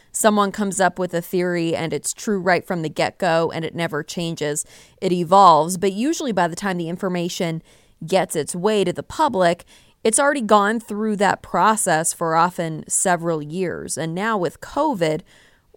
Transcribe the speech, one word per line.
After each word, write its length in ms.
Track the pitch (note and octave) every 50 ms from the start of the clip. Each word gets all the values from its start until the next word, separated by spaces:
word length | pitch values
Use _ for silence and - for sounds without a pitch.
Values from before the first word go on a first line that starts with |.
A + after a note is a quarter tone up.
| _ _
someone 400 | _ - - A3 G#3 G#3 G3+ G3
comes 300 | F#3 - G#3+ G3 F#3 F#3+
up 160 | F#3+ F3+ F3+ -
with 160 | F#3 F3 -
a 80 | E3+
theory 520 | F3 - - F#3 F3+ F3+ F3 F3 E3+ E3 D#3+
and 200 | - D3+ D#3+ D3
it's 180 | D3 - -
true 260 | - - - A#3 G#3 G3
right 240 | E3+ F#3+ F3+ E3+
from 200 | - - F#3+ F3
the 80 | D#3+ -
get-go 600 | - - E3 A2+ - _ G3 F3 E3 E3 E3 - -
and 100 | D#3+ E3
it 100 | - -
never 280 | E3+ E3+ D#3+ D#3 D3
changes. 640 | D3+ - - - E3+ E3 E3 - D3+ D3 D3 D3 - - - - - _ _ _
It 120 | - F#3
evolves. 680 | F3 F3+ F3 D#3+ F#3 G3 G3+ F3+ D#3+ D3 C#3+ E3 F#3 F3+
But 160 | F#3 G3 F#3+
usually 380 | G3+ A#3 D4 E4 - E4 C4
by 140 | G#3 F#3+ F3
the 80 | E3+ E3
time 220 | - G3+ G3+ F#3
the 140 | F3 E3+ D#3+
information 720 | E3+ F3 - F#3+ F3+ F3 E3+ F3+ - - F#3+ E3 E3 D#3+ - _ _ _ _ _ _ _ -
gets 300 | D#3 F#3 F#3 E3+ F3+ -
its 180 | E3+ C#3+ - -
way 300 | F3+ E3+ G#3+ A3 G#3 F#3+
to 80 | F3+
the 100 | E3+ -
public, 600 | - - - - D#4 D4 A#3 F#3+ F#3 E3+ F3 - - _ - - _ _ _ _ _
it's 160 | A3+ A3+ D4
already 220 | C#4 C#4+ D4+ D4
gone 360 | A3+ G3+ A3 G#3 G3+ G3+ A3+ A#3
through 380 | A3 - G#3 G#3 A3 A3 G#3+
that 240 | F#3 G3+ F#3 - -
process 720 | - - - F3+ F3 G#3 A3 G#3+ - F#3+ E3 D#3 E3 -
for 240 | - - E3+ E3 D#3+
often 480 | E3 E3+ F3+ F3 - E3+ D#3+ D#3+ D3+ -
several 560 | - - - - F#3+ F3 E3+ E3 F3 E3 D#3
years. 540 | D3 D3 D#3 F#3 F#3+ E3 F#2 D2+ - - -
And 180 | - D#3 E3 D#3+
now 220 | F3+ G3+ A3+ A3+
with 240 | G3+ F3 D3+ - -
covid, 640 | - - - C#4 D4 D#4 C4+ F#3 E3+ D#3 D#3 D#3+ - _ _ _ _ _ _ _ _ _ _